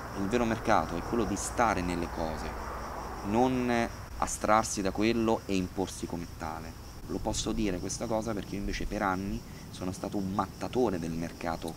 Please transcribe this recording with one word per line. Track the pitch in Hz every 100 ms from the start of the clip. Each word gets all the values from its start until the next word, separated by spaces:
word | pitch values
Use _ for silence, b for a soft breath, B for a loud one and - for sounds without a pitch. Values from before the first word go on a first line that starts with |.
| - 98
il | 98
vero | 120
mercato | 117 110 120 101 80 85
è |
quello | - 117
di | 98 98
stare | - - 117 92
nelle | 87 87 85
cose, | - 80 78 80 - - - - - - - 101
non | 110 127 127 123 117 117 - - -
astrarsi | - - - 107 110 107
da | 95
quello | 98 110 117 110 113 -
e |
imporsi | 98 90 - 90 - 87
come | 85 82 -
tale. | 80 80 80 - - - -
Lo | 95
posso | 110 107 110
dire | 113 104 90
questa | 95 - 117
cosa | 110 110
perché | 101 -
io | 101
invece | 101 92
per | - 104
anni | 101 92 98 113 - B B
sono | - 90
stato | 95 98 101
un | 95
mattatore | 104 92 - 95 120 117 92
del | 82
mercato | 82 82 - 87 82 -